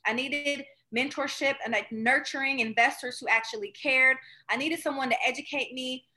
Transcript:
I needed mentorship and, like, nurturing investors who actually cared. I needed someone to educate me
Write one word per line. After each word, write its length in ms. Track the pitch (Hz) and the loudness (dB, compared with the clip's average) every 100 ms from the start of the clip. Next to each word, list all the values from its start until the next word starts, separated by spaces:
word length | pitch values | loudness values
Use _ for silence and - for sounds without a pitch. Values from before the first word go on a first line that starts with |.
| 208 | 0
I 60 | |
needed 520 | 233 269 285 285 285 277 - _ 226 | 0 -2 0 0 -2 -6 -18 _ -2
mentorship 600 | 277 302 277 - 277 269 | -2 -2 -4 0 0 0
and, 80 | 226 | -2
like, 200 | 214 208 | -2 -2
nurturing 720 | 220 226 277 294 285 269 269 | 0 2 2 0 -4 -2 0
investors 580 | 226 220 247 277 254 - | 0 4 4 2 -8 -6
who 80 | - | 0
actually 440 | 226 - 220 202 - | 0 0 -6 -8 -4
cared. 380 | 294 262 262 262 - - - | 2 6 6 4 -4 -20 -4
I 60 | 233 | -2
needed 240 | 302 339 | 0 -2
someone 300 | 302 269 262 | -2 -2 0
to 80 | 233 240 | 0 0
educate 460 | 254 285 285 254 | -2 -6 -4 -4
me 320 | 254 254 254 _ | -6 -8 -8 _